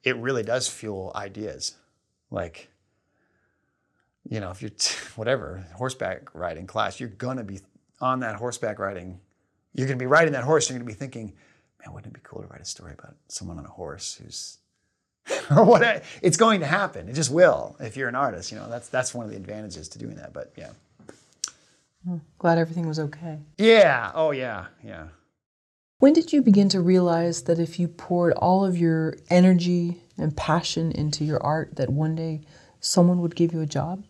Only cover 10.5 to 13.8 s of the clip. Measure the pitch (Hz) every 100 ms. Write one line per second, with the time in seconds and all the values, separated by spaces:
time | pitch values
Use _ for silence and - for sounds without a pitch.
10.5 | 156 - 127 120 107 139 120 107 - _
11.5 | _ _ _ - 80 80 - - - -
12.5 | - - - 85 - - _ _ - 90
13.5 | 82 73 -